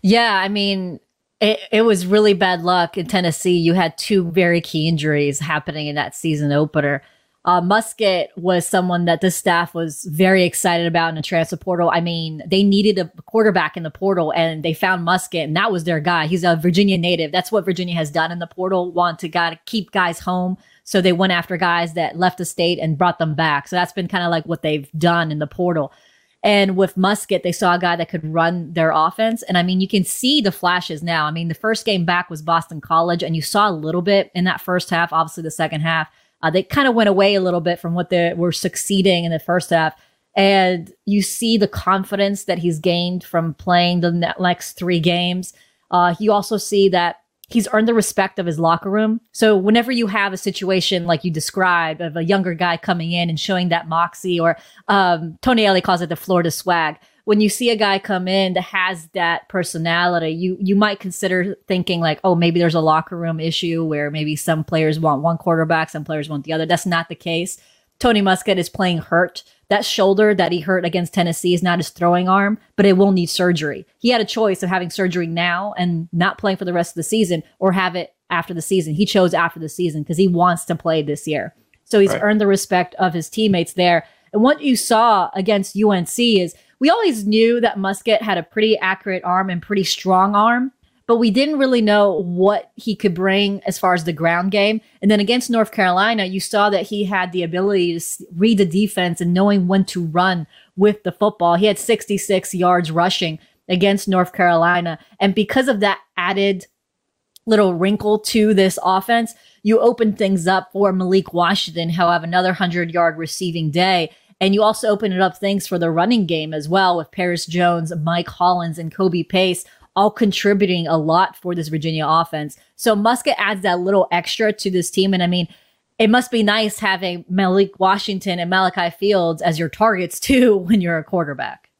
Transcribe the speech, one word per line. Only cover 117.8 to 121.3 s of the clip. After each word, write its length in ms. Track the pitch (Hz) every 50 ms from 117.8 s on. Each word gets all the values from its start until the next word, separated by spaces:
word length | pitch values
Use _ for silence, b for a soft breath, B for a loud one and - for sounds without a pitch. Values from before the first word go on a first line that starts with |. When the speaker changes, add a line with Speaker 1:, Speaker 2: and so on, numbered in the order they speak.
| 165 156 170 165 151
Speaker 1:
Mike 240 | 165 170 175 175
Hollins, 500 | - - - 180 180 180 180 170 165 151
and 160 | 170 165 160 -
Kobe 300 | - 190 185 165 175 160
Pace 400 | _ - 185 190 185 180 - - b b b b b _
all 160 | 190 202 214
contributing 760 | 208 - 240 202 - - - 202 208 190 208 180 180 175 165
a 100 | 151 160
lot 400 | 160 151 160 160 175 185 175